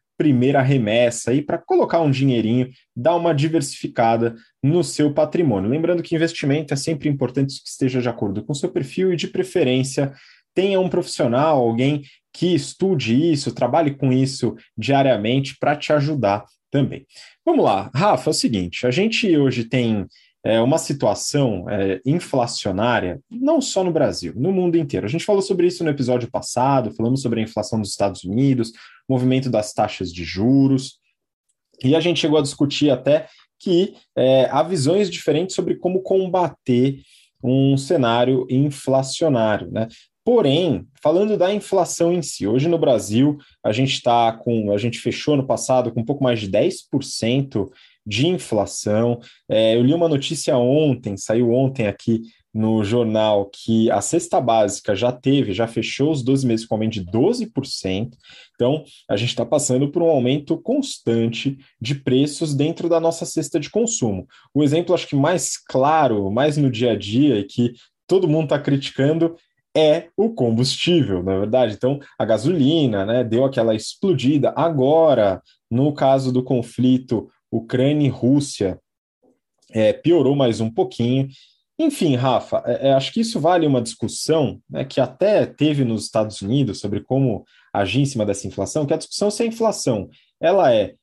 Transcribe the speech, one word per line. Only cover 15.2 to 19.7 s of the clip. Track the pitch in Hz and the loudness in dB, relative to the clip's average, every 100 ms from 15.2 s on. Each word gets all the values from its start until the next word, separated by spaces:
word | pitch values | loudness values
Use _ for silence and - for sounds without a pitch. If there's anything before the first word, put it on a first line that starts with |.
| 107 131 135 - | 0 -2 -2 -4
pra | 135 147 | -4 -2
te | - | 0
ajudar | 151 143 147 101 101 - _ _ | 0 0 0 0 -2 -4 _ _
também. | 139 123 - - - - _ - | -2 -2 -4 -16 -20 -20 _ 0
Vamos | 311 | 2
lá, | 143 98 104 | 2 2 -2
Rafa, | 131 202 - - | 0 2 2 0
é | |
o | |
seguinte, | - 190 104 90 - | -2 0 -2 -4 -2
a | 123 | -2
gente | 131 220 220 208 156 | 0 0 0 2 2
hoje | 139 120 | 2 0
tem, | 113 | -2